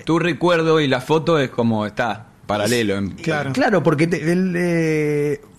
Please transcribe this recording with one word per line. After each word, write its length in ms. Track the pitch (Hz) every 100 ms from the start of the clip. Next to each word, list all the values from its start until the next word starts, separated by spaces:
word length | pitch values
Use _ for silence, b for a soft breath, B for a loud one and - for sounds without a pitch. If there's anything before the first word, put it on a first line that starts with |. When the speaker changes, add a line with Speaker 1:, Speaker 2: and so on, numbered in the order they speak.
Speaker 1:
tu 140 | 139 165
recuerdo 640 | 175 127 175 170 160 156
y 60 | 143
la 120 | 127
foto 380 | - 160 151 156
es 120 | 131
como 360 | - 117 110 104
está, 400 | 101 117 107 - - -
paralelo. 500 | 104 104 120 104 98
En 140 | 98
Speaker 2:
Claro. 420 | - 165 151 135
Speaker 3:
Claro, 300 | 180 262 185
porque 240 | 151 143 165
te-, 240 | 175 156
el, 220 | 180 185 175
eh, 840 | 175 170 160 156 151 147 147 139 -